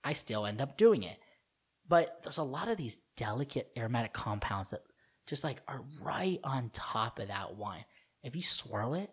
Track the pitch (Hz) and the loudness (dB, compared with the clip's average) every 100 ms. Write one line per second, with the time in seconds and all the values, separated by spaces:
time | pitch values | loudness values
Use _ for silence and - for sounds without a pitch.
0 | 135 123 - 107 104 104 139 - 226 175 | 0 -2 0 0 0 0 -2 8 8 8
1 | 90 - - _ _ _ _ _ - 170 | 2 -8 -20 _ _ _ _ _ 6 6
2 | - - - - 143 139 208 214 123 - | 6 -4 -6 -2 -2 -2 0 0 -2 -6
3 | _ - 107 117 143 131 - - 117 120 | _ -4 -2 0 0 -2 -4 -4 0 0
4 | 113 - 117 104 - 98 98 - - _ | 0 -4 -2 -2 -2 -2 -4 -8 -10 _
5 | _ _ - 147 156 127 - 135 131 156 | _ _ -8 -4 -4 -6 -8 -10 -10 -10
6 | - - 185 180 - 135 117 - - 110 | -6 0 0 0 -2 -2 -2 -6 -4 0
7 | 113 - 101 98 98 104 101 87 - - | 0 -2 -6 -6 -6 -6 -8 -8 -14 -20
8 | _ _ 123 151 - - - 104 117 165 | _ _ -10 -4 -2 -4 -4 -2 0 -2
9 | 208 | -4